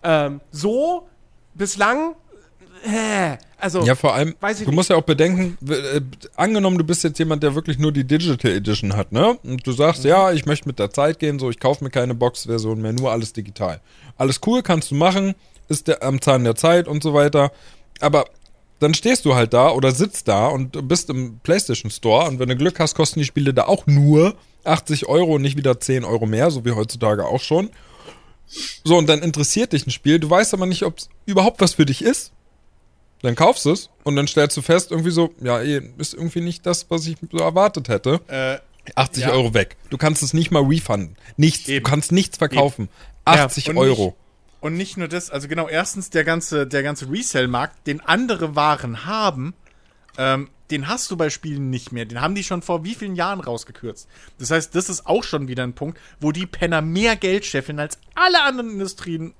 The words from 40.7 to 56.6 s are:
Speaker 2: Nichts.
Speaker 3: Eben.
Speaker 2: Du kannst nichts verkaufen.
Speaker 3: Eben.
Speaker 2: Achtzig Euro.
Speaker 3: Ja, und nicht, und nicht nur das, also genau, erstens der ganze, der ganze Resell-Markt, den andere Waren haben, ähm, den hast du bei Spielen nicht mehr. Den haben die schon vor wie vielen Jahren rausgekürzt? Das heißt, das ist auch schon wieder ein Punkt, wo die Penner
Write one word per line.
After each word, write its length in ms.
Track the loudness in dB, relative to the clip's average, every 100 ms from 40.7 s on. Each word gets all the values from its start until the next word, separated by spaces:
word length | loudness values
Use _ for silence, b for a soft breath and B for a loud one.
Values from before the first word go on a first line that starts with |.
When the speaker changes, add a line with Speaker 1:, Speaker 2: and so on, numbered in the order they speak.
| 2 0 -4 -4 -12 b 2
Speaker 2:
Nichts. 280 | 2 2 -4
Speaker 3:
Eben. 140 | -2
Speaker 2:
Du 80 | 0
kannst 220 | 0 2
nichts 240 | 0 0 -2
verkaufen. 480 | 0 2 2 0
Speaker 3:
Eben. 60 | -10 b b b
Speaker 2:
Achtzig 500 | 4 6 4 0 -2
Euro. 120 | 2 4
Speaker 3:
Ja, 0 |
und 80 | 4
nicht, 140 | 0 -2 _ _ _ _
und 160 | -6 -6
nicht 200 | -6 -6
nur 100 | -6
das, 220 | -6 -6
also 180 | -10 -6
genau, 200 | -6 -2
erstens 420 | -2 -4 -6 -4
der 140 | -2
ganze, 420 | 0 -2 -2 -2 0
der 160 | -2
ganze 280 | -2 -6 -6
Resell-Markt, 760 | -6 -2 0 0 -2 -4 -8 -8
den 160 | -6
andere 520 | 0 0 0 -2 -2 0
Waren 500 | 0 0 -4 -8 -6
haben, 480 | -2 -2 -2 -10 -10 b b b b b -6
ähm, 320 | -2 -2 -4 _ _
den 180 | -8 -4
hast 220 | -6 -6
du 60 | -4
bei 140 | -4
Spielen 400 | -4 -10 -6 -6
nicht 220 | -6 -8
mehr. 120 | -12
Den 160 | -10 -4
haben 140 | -4
die 100 | -4
schon 160 | -6 -8
vor 240 | -4 -6
wie 100 | -6
vielen 220 | -10 -10 -6
Jahren 240 | -4 -6
rausgekürzt? 640 | -8 -10 -10 -14 -14 -14 -20 b b _
Das 120 | -4
heißt, 240 | -2 -2
das 160 | -4 -4
ist 160 | -10 -2
auch 180 | -2
schon 240 | -2 -6 -6
wieder 140 | -6
ein 120 | -8
Punkt, 240 | -8 -10 -12 b b
wo 100 | -4
die 160 | -4 -8
Penner 360 | -4